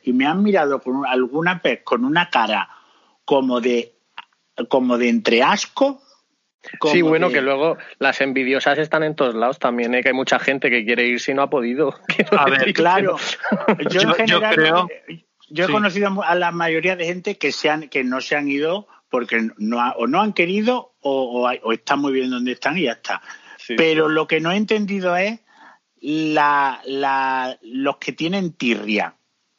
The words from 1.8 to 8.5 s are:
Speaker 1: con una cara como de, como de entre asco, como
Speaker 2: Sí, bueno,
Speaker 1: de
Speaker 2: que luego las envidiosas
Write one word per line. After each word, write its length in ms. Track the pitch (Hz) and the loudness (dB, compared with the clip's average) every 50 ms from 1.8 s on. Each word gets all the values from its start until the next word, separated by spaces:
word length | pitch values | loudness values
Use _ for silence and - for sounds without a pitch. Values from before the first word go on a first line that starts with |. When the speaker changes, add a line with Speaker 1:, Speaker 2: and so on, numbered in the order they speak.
| - | -4
Speaker 1:
con 200 | - 127 117 123 | -2 -2 0 0
una 260 | 139 156 175 175 - | 0 2 0 0 0
cara 380 | - 123 110 107 107 98 90 - - - _ _ _ _ _ _ _ _ _ | 0 0 0 0 0 -2 -4 -6 -12 -20 _ _ _ _ _ _ _ _ _
como 360 | - 147 135 131 127 123 120 | 0 2 2 2 2 0 0
de, 320 | 113 123 120 117 117 - _ _ _ _ _ - - _ _ _ _ _ _ - 120 - | 2 2 0 0 -2 -4 _ _ _ _ _ -20 -20 _ _ _ _ _ _ -10 -2 0
como 300 | 139 131 127 127 123 117 | 2 2 2 2 2 2
de 100 | 123 120 | 4 2
entre 340 | 117 113 - 117 117 120 | 2 2 2 2 4 4
asco, 580 | 131 160 208 202 - - - - 269 277 269 - _ _ _ _ _ _ _ _ _ _ _ _ - - - - | 4 4 2 0 -2 -4 0 0 0 0 0 -4 _ _ _ _ _ _ _ _ _ _ _ _ -20 -16 -6 -2
como 160 | - 151 156 | 0 2 4
Speaker 2:
Sí, 80 | 175 | 4
bueno, 260 | 165 156 160 160 180 180 | 4 4 4 4 2 2
Speaker 1:
de 60 | 123 | 2
Speaker 2:
que 60 | 143 | 2
luego 340 | 131 139 135 135 151 165 - - - - - - | 2 2 2 2 0 0 -2 -4 -8 -14 -6 -2
las 220 | 135 135 - - | 0 0 0 0
envidiosas 560 | 135 139 127 131 127 127 | 0 0 0 0 0 0